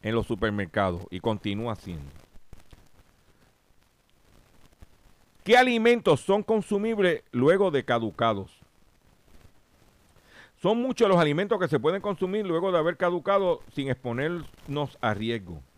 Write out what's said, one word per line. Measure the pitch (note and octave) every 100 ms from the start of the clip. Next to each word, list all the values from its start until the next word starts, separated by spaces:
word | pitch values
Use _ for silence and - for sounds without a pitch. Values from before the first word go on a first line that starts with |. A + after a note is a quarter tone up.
en | G#2+ A2+
los | G#2+
supermercados | G#2+ A2 G#2 F#2 - F#2+ F2 F#2+
y | F#2
continúa | A#2 G#2+ G#2+ G2+ A#2
haciendo. | G#2+ - E2+ C#2 - - - - - - - - - _ _ _ _ _ _ _ _ _ _ _ _ _ - _ _ - _ - _ _ _ _ _
¿Qué | - A#3+
alimentos | B3+ A#3 A3+ A#3+ - D3
son | - G3+
consumibles | - A3 - G3+ A3 G#3+ F#3 D3+ _
luego | B2 C3+ F#3+ F#3+
de | C#3+ A#2+
caducados? | A#2+ A2+ - A#2 G2+ F#2+ _ _ _ _ _ _ _ _ - - _ _ _ _ _ _ _ _ - - _
Son | F3 A3+
muchos | C4 - G#3+
los | F3+
alimentos | D#3 D3 G3+ G#3+
que | F3
se | D3
pueden | C3+ F#3+
consumir | G#3 F#3 F#3 G#3 G3
luego | E3 F#3+
de | F3
haber | D#3 F3
caducado | F3+ F3 F#3 G3+ F#3 E3 -
sin | - C3+
exponernos | B2+ B2 A#2 D3+ F3 C#3+ - - C#3+ C#3 -
a | A#2+
riesgo. | G2+ A2+ A#2 F2+ D#2+ C2